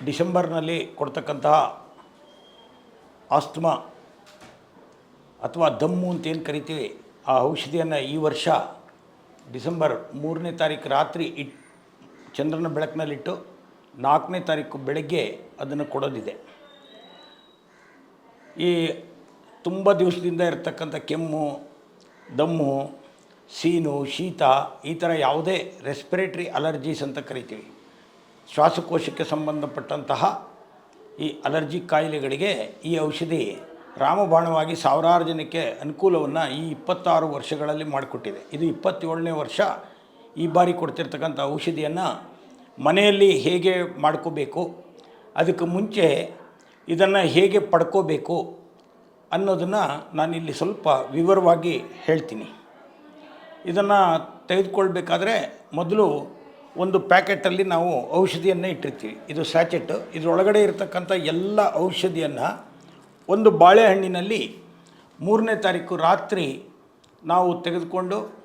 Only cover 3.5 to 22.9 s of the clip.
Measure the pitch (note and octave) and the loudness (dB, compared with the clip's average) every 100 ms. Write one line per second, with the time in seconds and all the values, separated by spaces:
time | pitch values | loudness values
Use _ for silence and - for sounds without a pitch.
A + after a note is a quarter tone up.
3.5 | D#3+ E3 C3 - - - _ - - - | -4 -2 -2 -6 -20 -20 _ -20 -20 -20
4.5 | - _ - - _ _ _ _ _ B2 | -20 _ -20 -20 _ _ _ _ _ -10
5.5 | E3+ D#3 - D#3 F3+ F3+ E3+ D#3 D#3+ D#3 | 0 0 2 -2 0 -2 -4 -4 -6 -6
6.5 | D3 - D#3+ G#2+ - - _ - C3 B2+ | -8 -8 -8 -8 -12 -20 _ 0 2 2
7.5 | - C3+ E3 D#3+ D3+ C3+ D3+ D3+ - E3+ | -2 -4 -4 -2 -2 -2 -2 -2 0 0
8.5 | D3 - - - _ _ _ _ - - | 0 0 -12 -20 _ _ _ _ -20 -16
9.5 | B2 B2+ E3+ D3+ A#2 - C3+ D3+ E3 E3+ | -8 -6 0 0 0 -8 -8 -6 -6 -8
10.5 | E3+ D#3 D3+ - C#3 D#3 E3+ C#3+ - C#3 | -2 -2 -2 0 0 0 -2 -6 -6 -12
11.5 | - - _ _ _ - - - - D3+ | -14 -20 _ _ _ -20 -20 -16 -6 -4
12.5 | D#3+ E3+ D3 D#3 D#3 D3+ C#3+ - F#3+ - | -2 -4 -4 -4 -4 -6 -6 -8 -10 -12
13.5 | - _ _ _ B2+ C3 D#3 D#3+ F3+ E3+ | -20 _ _ _ -4 2 2 2 -6 -2
14.5 | D#3 C#3+ C#3+ C3+ D3 D3 E3+ G#2+ - - | -4 -4 -10 -6 -6 -4 -4 -4 -8 -18
15.5 | - C3+ D3 D3 C3 C#3 B2 G2 - - | -14 -8 -6 -6 -4 -6 -6 -10 -14 -20
16.5 | - - - - - - - - _ _ | -20 -20 -20 -20 -20 -20 -20 -20 _ _
17.5 | _ _ _ _ - _ _ _ _ - | _ _ _ _ -20 _ _ _ _ -20
18.5 | - F3 F3 D#3+ - - - - _ - | -4 0 0 -2 -4 -12 -20 -20 _ -20
19.5 | - F3 F#3 G3 G3+ F#3 F3 F3 E3+ F3 | -8 -6 2 2 4 2 2 -4 0 0
20.5 | E3+ E3+ - D#3+ D3+ - D#3+ E3 D#3 D3+ | -2 -8 -8 -8 -10 -6 -6 -4 -4 -4
21.5 | C#3 - - _ _ _ _ - B2+ D#3+ | -6 -14 -20 _ _ _ _ -10 -2 0
22.5 | E3 C#3+ C3+ C#3+ | 0 0 -2 -6